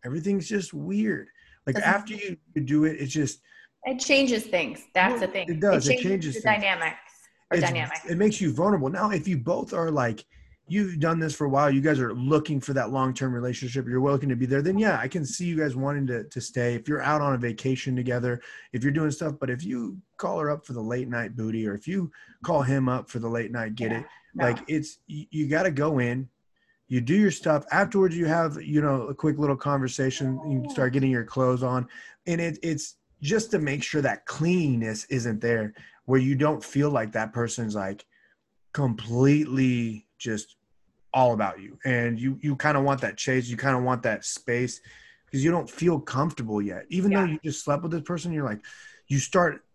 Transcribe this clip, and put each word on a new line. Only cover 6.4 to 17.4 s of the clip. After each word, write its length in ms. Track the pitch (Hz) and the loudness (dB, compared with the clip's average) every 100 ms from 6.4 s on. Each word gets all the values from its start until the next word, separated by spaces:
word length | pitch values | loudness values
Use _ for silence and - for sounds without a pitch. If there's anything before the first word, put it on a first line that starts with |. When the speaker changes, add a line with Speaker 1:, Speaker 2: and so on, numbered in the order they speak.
Speaker 1:
things. 220 | 214 208 | 2 2
Speaker 2:
dynamics 340 | 202 180 160 - - - _ _ _ | 2 0 -2 -6 -16 -20 _ _ _
or 80 | 175 | 0
Speaker 1:
It's, 80 | 175 | 2
Speaker 2:
dynamic. 300 | 127 151 156 - | 0 -4 -8 -4
Speaker 1:
it 100 | 170 | 2
makes 220 | 214 214 | 2 4
you 140 | 175 | 0
vulnerable. 360 | 123 185 202 135 | 2 2 4 2
Now, 200 | 175 214 | 0 0
if 180 | 196 156 | 0 0
you 100 | 165 | -2
both 340 | 117 175 - | 0 -2 -2
are, 160 | 180 165 | -2 0
like, 340 | 151 120 107 - - - _ _ | 2 0 -2 -10 -20 -20 _ _
you've 320 | 185 196 170 | 0 0 0
done 180 | 160 165 | 0 2
this 140 | 160 151 | 0 0
for 100 | 147 | 0
a 40 | |
while, 200 | 135 147 | 4 4
you 100 | 139 | 4
guys 180 | 143 147 | 4 2
are 140 | 120 | 0
looking 460 | 117 127 156 151 147 | -2 2 2 2 -4
for 140 | 123 | 0
that 180 | 139 110 | -2 0
long-term 420 | 131 131 123 131 | 0 0 0 -2
relationship, 540 | 123 123 123 127 127 120 | -2 -4 -4 -4 -4 -2
you're 140 | 123 | 2
looking 280 | 139 139 139 | 4 2 2
to 60 | 123 | 0
be 100 | 127 | 2
there, 140 | 139 | 2
then 140 | 147 190 | 2 2
yeah, 200 | 220 147 | 2 2
I 80 | 127 | -2
can 160 | 180 143 | -4 -4
see 200 | - 175 | -4 -2
you 120 | 160 | 0
guys 180 | 151 127 | 0 0
wanting 300 | 135 143 135 | -2 -2 -2
to, 160 | 120 | -4
to 180 | 107 - | -6 -10
stay. 320 | - - 120 120 | -8 -2 0 0
If 120 | 113 | -2
you're 160 | 147 | -2
out 180 | 131 151 | 0 2
on 120 | 143 | 2
a 20 | |
vacation 580 | 131 | 0